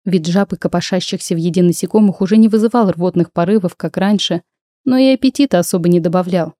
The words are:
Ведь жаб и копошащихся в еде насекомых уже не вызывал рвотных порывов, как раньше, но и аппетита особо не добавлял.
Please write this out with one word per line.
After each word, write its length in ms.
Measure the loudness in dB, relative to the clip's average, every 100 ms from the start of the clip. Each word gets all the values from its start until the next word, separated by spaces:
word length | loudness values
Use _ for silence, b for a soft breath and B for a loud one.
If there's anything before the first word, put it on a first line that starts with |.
| -4
Ведь 200 | -2 0
жаб 280 | -2 -2
и 40 | -4
копошащихся 800 | -4 -4 -4 -6 -4 -8 -6 -4
в 20 |
еде 240 | -2 2
насекомых 600 | 0 0 -2 2 2 0
уже 160 | 0 4
не 100 | 4
вызывал 420 | 2 0 0 0
рвотных 400 | 0 -2 0 -2
порывов, 440 | -2 0 0 -2 -6
как 220 | -8 -2
раньше, 440 | 0 0 -2 -6 -8 _ _ _
но 140 | -2 2
и 160 | 2
аппетита 460 | 2 0 0 0 0
особо 300 | 0 0 2
не 100 | 2
добавлял. 560 | 2 -2 -2 -4 -4